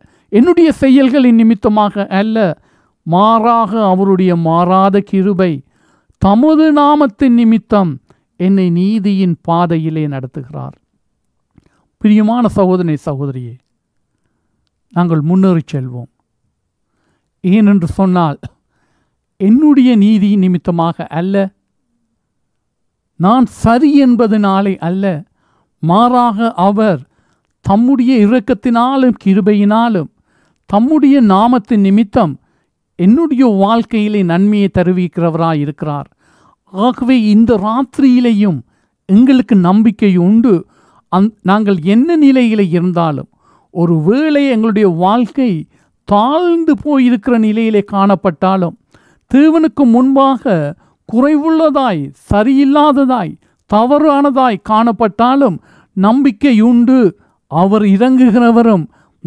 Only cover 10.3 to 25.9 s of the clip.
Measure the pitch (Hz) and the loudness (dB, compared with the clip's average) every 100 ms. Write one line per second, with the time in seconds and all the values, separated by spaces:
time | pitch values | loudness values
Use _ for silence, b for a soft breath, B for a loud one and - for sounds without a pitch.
10.3 | 135 127 139 135 - _ _ _ _ _ | -14 -16 -16 -16 -18 _ _ _ _ _
11.3 | _ _ _ _ _ _ _ 214 214 214 | _ _ _ _ _ _ _ 0 2 0
12.3 | 240 226 202 185 180 170 147 - 135 139 | -2 -2 0 0 0 -2 -6 -6 -8 -8
13.3 | 127 120 123 _ _ _ _ _ _ _ | -10 -14 -18 _ _ _ _ _ _ _
14.3 | _ _ _ _ _ _ 175 175 160 151 | _ _ _ _ _ _ -4 -2 -2 0
15.3 | 190 190 170 - 139 127 123 120 _ _ | 0 0 0 -4 -10 -10 -14 -18 _ _
16.3 | _ _ _ _ _ _ _ _ _ _ | _ _ _ _ _ _ _ _ _ _
17.3 | _ 185 208 202 202 160 - 185 180 160 | _ -2 2 2 2 -2 -2 -2 0 -2
18.3 | 143 - _ _ _ _ _ _ _ _ | -6 -14 _ _ _ _ _ _ _ _
19.3 | - 196 247 302 285 254 226 202 214 202 | -4 0 2 4 4 2 2 2 2 0
20.3 | 202 185 175 - 170 165 165 - 156 185 | 0 0 -2 -4 -4 -4 -6 -10 -8 -4
21.3 | 196 196 - _ _ _ _ _ _ _ | -4 -4 -8 _ _ _ _ _ _ _
22.3 | _ _ _ _ _ _ _ _ - 180 | _ _ _ _ _ _ _ _ -4 -2
23.3 | 254 240 - 226 240 294 285 262 233 226 | 0 -2 -2 -2 2 2 2 2 2 0
24.3 | 214 202 190 202 185 165 185 196 151 - | 0 0 -2 -2 -4 -6 -4 -4 -6 -10
25.3 | _ _ _ _ _ 156 | _ _ _ _ _ 0